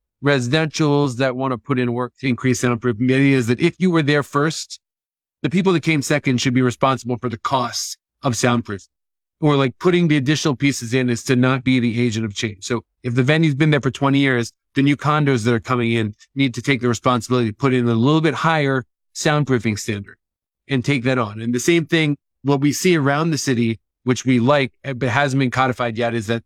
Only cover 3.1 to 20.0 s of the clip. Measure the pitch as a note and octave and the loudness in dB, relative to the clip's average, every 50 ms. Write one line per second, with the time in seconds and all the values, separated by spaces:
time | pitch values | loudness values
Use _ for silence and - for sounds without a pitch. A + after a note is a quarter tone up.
3.1 | B2+ C3+ C#3 C#3 C3+ C3 A#2 A2 B2 - - E3+ - - F3 F#3 E3+ E3 D3+ C3+ | 2 2 4 4 2 2 2 0 0 0 0 -2 0 0 0 0 2 2 2 2
4.1 | D3 D3 C#3 - - D3 D3 D#3+ D#3 - - - - - _ _ _ _ _ _ | 0 0 -2 -2 -2 -2 -2 -2 -4 -6 -12 -14 -16 -20 _ _ _ _ _ _
5.1 | _ _ _ _ _ _ - C#3 D#3+ F#3+ E3+ F#3+ F3+ D#3 - D#3+ D#3+ D3 C3 - | _ _ _ _ _ _ -6 -2 0 2 2 2 0 2 0 0 0 0 0 0
6.1 | D#3 C#3+ - C#3 B2+ A#2+ - C3+ B2 C3 B2+ B2 A#2 - - C3 C3 A#2+ - A#2 | -2 0 0 0 0 0 0 0 2 2 2 2 0 0 0 0 0 -2 -4 -8
7.1 | B2 A#2 - B2 A2 G#2+ - - C#3 B2+ B2 - - - - - - - _ _ | -8 -6 -6 -8 -8 -6 -6 -4 -2 -2 -2 -4 -6 -8 -10 -10 -12 -16 _ _
8.1 | _ _ - - A#2 - - B2 A#2+ A#2+ A2+ - G2+ F#2 - _ _ _ _ _ | _ _ -4 -4 -2 0 0 0 0 0 -2 -6 -12 -12 -14 _ _ _ _ _
9.1 | _ _ _ _ _ _ D#3+ D3 C#3+ C#3 C3+ C3 - _ - F#3 F3 F3 F3 D#3+ | _ _ _ _ _ _ 0 2 2 2 0 -2 -4 _ 0 2 2 4 2 2
10.1 | D3 C#3+ B2+ C3 D#3 - - D#3 C3+ A2 C#3 C#3+ C3 - B2 A2+ A#2+ C3 B2+ B2 | 2 2 2 0 0 0 0 -2 -2 2 0 0 0 -2 -6 -2 0 0 0 0
11.1 | A#2+ G#2+ - - C3 B2 B2+ B2+ C3 C3 B2 B2+ C3 C3 A#2+ A#2+ G#2 A#2+ B2 B2 | -2 -2 0 0 2 2 4 2 0 0 0 2 2 2 2 0 0 0 0 0
12.1 | G#2+ A2+ A2 G#2+ G2 - - G#2+ G2+ F#2+ - - A#2+ A2+ - _ _ _ - B2 | 0 -2 -4 -4 -6 -6 -6 -8 -8 -10 -6 -6 -6 -6 -6 _ _ _ -8 -4
13.1 | A#2+ B2+ B2+ C3 D3+ D#3+ E3 D#3 C#3 C3 D3+ D#3 D3 C#3 - C3+ A2 - C#3 C3+ | -2 0 2 2 2 4 2 2 2 2 2 2 2 2 0 -2 -2 0 0 2
14.1 | C3+ C#3 C#3 C3+ B2+ A#2+ A#2 - - _ _ _ _ C#3 C#3 C#3+ C#3+ - - D3 | 2 4 2 2 2 0 -2 -4 -10 _ _ _ _ 2 2 2 2 0 0 -2
15.1 | D3+ D3+ D3 C#3 C3+ A#2+ G#2 B2 A#2+ A2+ - - B2+ A#2+ A#2+ A#2 A#2 A2+ A2 G#2 | 0 2 2 2 2 2 2 0 0 0 0 -2 -2 0 0 0 0 0 -2 -4
16.1 | G#2 _ - _ _ C3+ C#3 C3 A2+ B2 - C#3+ C3+ A#2 B2 B2 A#2 - - C3 | -6 _ -20 _ _ -2 -2 -2 -2 -4 -2 -2 -2 0 0 -2 -2 0 0 0
17.1 | B2 A#2+ - - B2+ B2 A#2+ A2 G#2 - C3+ C3+ B2+ B2+ A#2+ A#2+ A#2 A2 A#2 C#3 | 0 0 0 0 0 0 0 -2 -2 -2 0 0 2 2 2 2 2 2 2 4
18.1 | D#3 D#3+ D#3+ D#3+ C3 - - E3 E3 D#3 C#3+ C#3 C3+ C3 A#2 - _ _ _ _ | 2 2 2 0 -2 0 0 0 0 0 0 0 -2 -2 -4 -8 _ _ _ _
19.1 | _ - - D#3+ D3+ D3 C#3+ C3 C3 A#2 - A#2 G#2 - - - G#2+ G2+ | _ -4 -2 0 0 0 2 0 0 0 0 -2 -4 -4 -6 -6 -6 -8